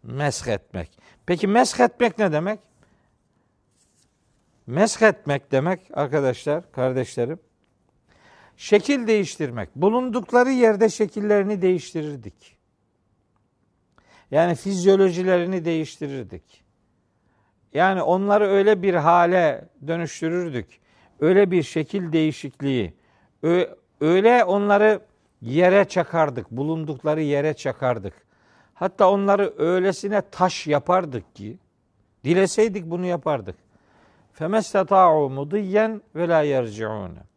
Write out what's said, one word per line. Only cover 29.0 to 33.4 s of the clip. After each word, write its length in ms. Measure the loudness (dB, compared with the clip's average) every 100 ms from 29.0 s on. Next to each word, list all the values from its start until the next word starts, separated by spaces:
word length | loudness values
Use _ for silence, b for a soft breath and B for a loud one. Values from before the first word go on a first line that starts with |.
| 4
onları 440 | 4 2 2 0 0
öylesine 640 | 0 2 0 -2 -4 -4 -4
taş 360 | -2 -2 -2 -2
yapardık 680 | -2 2 0 0 -10 -12
ki, 240 | -16 -16 -16 _ _ _ _ _ _
dileseydik 600 | -2 2 2 2 0 0 -8
bunu 160 | -6 -4
yapardık. 500 | -4 -4 -4